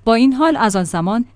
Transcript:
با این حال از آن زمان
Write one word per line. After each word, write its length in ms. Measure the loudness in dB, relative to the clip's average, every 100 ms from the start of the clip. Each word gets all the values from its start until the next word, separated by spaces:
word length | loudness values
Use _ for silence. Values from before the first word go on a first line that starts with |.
| 0
با 80 |
این 200 | 2 2
حال 240 | 2 0 0
از 180 | 0 -2
آن 80 |
زمان 420 | -4 -4 -2 -4 -6